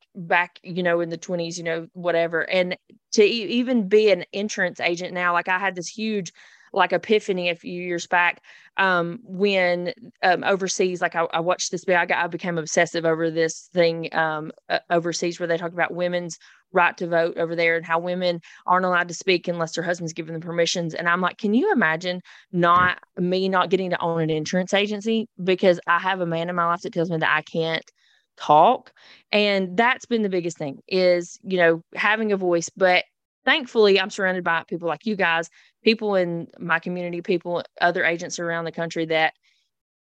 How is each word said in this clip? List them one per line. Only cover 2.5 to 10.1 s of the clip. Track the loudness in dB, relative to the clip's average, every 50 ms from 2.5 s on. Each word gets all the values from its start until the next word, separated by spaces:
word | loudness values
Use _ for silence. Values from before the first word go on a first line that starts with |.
| 0 0 0 0 -4 -10 _ _ -20 _ _ _ 4
to | 4 4
e-, | 6 4 0 -2
even | -2 0 0 0 2 0 0 2 4
be | 4 6 6 6
an | 4 2 0 -4
insurance | -6 -6 -6 -4 -2 -2 -2 -4 -2 -2
agent | -2 -2 -2 -4 -6 -6 -4
now, | -2 0 0 0
like, | 0 0 -2
I | -2 -2
had | -2 -4 -4
this | -6 -10 -10
huge, | -10 -8 -6 -4 -4 -4 -6 -8 -12 _ -20 -20 -20 _ _ _
like, | 0 0 2 2 0
epiphany | 0 2 2 0 2 2 0 -2 -2 -2 -2
a | -4
few | -4 -8 -10 -10 -8 -6
years | -6 -6 -6 -4
back, | 0 2 2 2 2 0 -4 _ -20 -20 -20 -20 _ -2
um, | 0 2 2 2 2 0 -2 -6 -10 -12
when, | -10 -4 0 0 2 2 2 2 2 0 -2 -4 -6 -8 -10 -14 -20